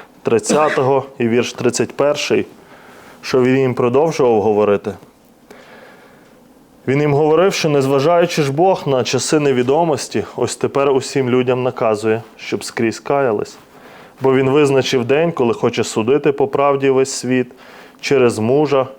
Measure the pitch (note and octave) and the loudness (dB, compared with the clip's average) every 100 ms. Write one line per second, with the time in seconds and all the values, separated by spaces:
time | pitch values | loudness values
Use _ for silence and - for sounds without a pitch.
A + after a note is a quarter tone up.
0 | - _ - A2+ - D3 D3+ D3 C3 C#3 | -20 _ -2 -2 0 0 0 0 0 0
1 | C3+ - A#2 A#2+ A2+ - B2 A#2 A#2 - | -2 -4 0 0 -2 -4 -2 -2 -4 -2
2 | C#3+ C#3+ - A2+ G2 - - - - - | -2 -2 -2 -2 -2 -12 -20 -20 -20 -20
3 | - - - C3 B2+ C3 C3 B2 B2 B2+ | -20 -18 -2 0 2 2 0 0 0 2
4 | D#3+ - B2+ A2+ G#2 G#2 G#2 G2+ G#2+ F#2 | 0 2 2 2 2 2 2 0 -4 -12
5 | - _ _ _ - - - - - - | -18 _ _ _ -20 -20 -20 -20 -20 -20
6 | - - - - _ _ _ _ - C#3 | -20 -20 -20 -20 _ _ _ _ -4 -2
7 | D3 C#3+ D3+ D#3+ G3 F#3+ D#3+ C#3+ C3+ C#3 | 0 2 2 4 2 0 0 0 2 2
8 | C#3+ E3+ F3 E3+ C#3 C#3 F#3+ F3+ D3 C3 | 2 2 2 0 -2 2 0 0 0 -2
9 | - B2+ - D#3 C#3+ B2 B2 D3 E3+ C#3 | 0 -4 0 0 2 0 2 2 0 -2
10 | - - - - B2 - A#2+ C#3 C#3+ C3+ | -4 -6 -6 -6 -6 -4 -4 0 0 0
11 | - C#3 B2 B2+ B2 B2 B2+ - A#2 G#2+ | -2 -2 0 0 0 -2 -4 -2 -2 0
12 | A2 A2 - - - G#2 - - A#2 G#2+ | -2 -2 -6 -18 -8 -8 -6 -4 -4 -4
13 | - C#3+ C3+ G#2 - - - - - - | -4 0 0 -2 -6 -14 -20 -20 -20 -20
14 | - - C3 C3 C3 C#3+ C#3 C3+ B2+ C3 | -20 -4 0 2 2 2 4 2 0 -2
15 | A#2+ C#3+ E3 D#3+ A#2+ G#2+ B2 A#2+ A2 A#2+ | 0 0 0 0 -2 0 -2 -2 -4 -2
16 | A2 D3 D#3 C#3 C3+ - C#3+ C#3 C3+ C3 | 0 0 0 0 -2 0 0 2 2 2
17 | C3 - B2 B2+ B2 - - - - - | 0 -4 -2 -2 -2 -10 -20 -20 -20 -14
18 | - C#3 B2 G#2+ A2 C#3 D3 C3+ B2+ | -2 2 2 0 0 0 2 0 -2